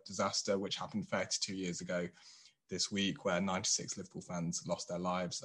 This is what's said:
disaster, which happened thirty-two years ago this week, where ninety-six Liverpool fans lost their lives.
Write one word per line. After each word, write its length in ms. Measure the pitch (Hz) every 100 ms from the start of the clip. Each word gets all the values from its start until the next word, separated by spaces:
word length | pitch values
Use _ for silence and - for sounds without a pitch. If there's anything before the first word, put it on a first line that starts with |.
| -
disaster, 540 | 98 98 - - 98
which 160 | 98 -
happened 320 | 90 107 -
thirty-two 480 | 101 92 - - 95
years 240 | 92 85
ago 300 | 90 90 87 - - - - _ _
this 220 | 90 -
week, 320 | 101 98 80
where 160 | 98 90
ninety-six 560 | 98 92 - - - -
Liverpool 240 | 90 90
fans 420 | - 90 85 85 -
lost 220 | 87 -
their 100 | 87
lives. 420 | 90 90 90 -